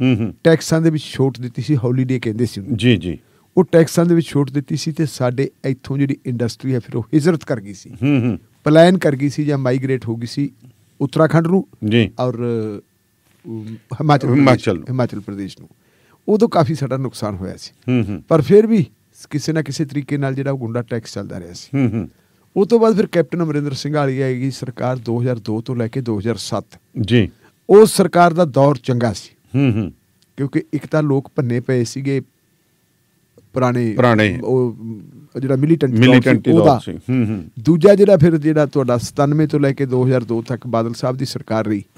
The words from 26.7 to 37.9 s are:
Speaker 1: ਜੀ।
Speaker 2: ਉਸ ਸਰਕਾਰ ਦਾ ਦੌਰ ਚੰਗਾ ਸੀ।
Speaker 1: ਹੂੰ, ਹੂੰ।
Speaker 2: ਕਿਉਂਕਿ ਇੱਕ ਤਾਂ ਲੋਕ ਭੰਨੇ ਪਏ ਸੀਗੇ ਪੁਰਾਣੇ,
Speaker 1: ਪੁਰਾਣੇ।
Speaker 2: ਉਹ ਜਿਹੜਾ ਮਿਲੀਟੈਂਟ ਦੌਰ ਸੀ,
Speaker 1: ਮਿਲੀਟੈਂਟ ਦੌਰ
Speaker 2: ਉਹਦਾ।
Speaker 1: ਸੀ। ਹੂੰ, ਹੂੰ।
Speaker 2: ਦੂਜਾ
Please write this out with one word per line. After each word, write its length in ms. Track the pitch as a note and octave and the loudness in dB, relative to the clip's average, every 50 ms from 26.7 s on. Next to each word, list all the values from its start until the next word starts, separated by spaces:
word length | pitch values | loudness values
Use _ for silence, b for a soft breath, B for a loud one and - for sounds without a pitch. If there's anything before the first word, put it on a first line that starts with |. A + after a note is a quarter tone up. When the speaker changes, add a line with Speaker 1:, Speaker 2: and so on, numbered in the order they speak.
| - - _ _ - A#2+ | -20 -20 _ _ -8 -6
Speaker 1:
ਜੀ। 280 | G#2+ F#2+ A#2 A#2+ G2 - b b b b b b _ - | -2 2 4 2 2 2 b b b b b b _ 6
Speaker 2:
ਉਸ 240 | F3+ G#3 A3 F#3+ - | 8 10 10 8 6
ਸਰਕਾਰ 380 | - F#3+ E3+ - F3 F3 E3+ D#3+ | 0 0 2 4 4 4 4 4
ਦਾ 120 | E3+ F3+ | 2 0
ਦੌਰ 320 | D3 A#2 C3+ C#3 C#3+ C#3+ A#2+ - | 0 2 2 4 4 2 0 -2
ਚੰਗਾ 300 | - B2 A#2+ A#2+ A2+ F#2+ | -4 -2 0 0 -2 -2
ਸੀ। 460 | - - - _ _ _ _ - C3+ | -4 -12 -20 _ _ _ _ -2 0
Speaker 1:
ਹੂੰ, 140 | C#3+ C3 G#2 | 0 2 0
ਹੂੰ। 200 | A2 G#2 D#2 - _ _ _ _ _ _ _ _ - | 0 -2 -6 -8 _ _ _ _ _ _ _ _ -8
Speaker 2:
ਕਿਉਂਕਿ 260 | C#3 C3+ - D#3+ - - - | -8 -4 -4 -6 -6 -4 -8
ਇੱਕ 120 | C#3+ - | -8 -8
ਤਾਂ 180 | - - D#3 D3+ | -2 -2 -2 0
ਲੋਕ 280 | D3 C3+ C3+ C3 - - | 0 0 -2 -2 -6 -6
ਭੰਨੇ 240 | - C3+ A#2+ A#2+ B2 | -4 -2 -2 -2 -4
ਪਏ 240 | B2 - C3 B2 A#2+ | -2 -2 0 0 0
ਸੀਗੇ 380 | A2+ - C3 C#3 C#3 C#3 C3 B2+ _ _ _ _ _ _ _ _ _ _ _ _ _ _ _ _ _ _ _ _ _ _ _ _ _ - | -2 -6 -8 -6 -4 -4 -4 -6 _ _ _ _ _ _ _ _ _ _ _ _ _ _ _ _ _ _ _ _ _ _ _ _ _ -4
ਪੁਰਾਣੇ, 400 | C3 B2+ B2 B2 B2 A#2+ A2+ G#2 | 0 0 0 0 0 -2 -2 0
Speaker 1:
ਪੁਰਾਣੇ। 460 | A2 B2+ A#2+ A2+ G#2+ A2 G2+ F2 - A2+ | 2 4 4 6 6 4 2 2 -2 -4
Speaker 2:
ਉਹ 340 | G#2+ C3 B2+ B2 A#2+ G#2+ - A2 A2+ A2+ G#2 E2+ - - - - _ - A#2+ | -2 0 0 0 -2 -4 -8 -14 -14 -14 -14 -16 -20 -20 -20 -20 _ -10 -8
ਜਿਹੜਾ 140 | C3+ C3 C3+ | -4 -2 0
ਮਿਲੀਟੈਂਟ 380 | C3 C#3+ D#3+ E3 C#3+ D3 C3 A#2+ | 0 2 2 2 2 2 0 2
ਦੌਰ 100 | A2 B2 | 4 6
ਸੀ, 60 | B2+ | 6
Speaker 1:
ਮਿਲੀਟੈਂਟ 400 | B2+ B2+ A#2 C3 B2 A2 A2 C#3 | 6 6 6 4 2 2 2 4
ਦੌਰ 40 | D#3 | 4
Speaker 2:
ਉਹਦਾ। 280 | E3 - - C3+ G#2+ - | 6 6 6 4 2 -2
Speaker 1:
ਸੀ। 60 | G#2 | -8
ਹੂੰ, 360 | E2 - - - B2+ C3 A#2 G#2 | -12 -12 -6 -4 -2 0 0 -2
ਹੂੰ। 180 | A2 G2 - - - A#2+ | -2 -6 -8 -12 -14 -6
Speaker 2:
ਦੂਜਾ 360 | A2 D3 E3+ E3 D3+ G#3 | 0 2 2 4 6 6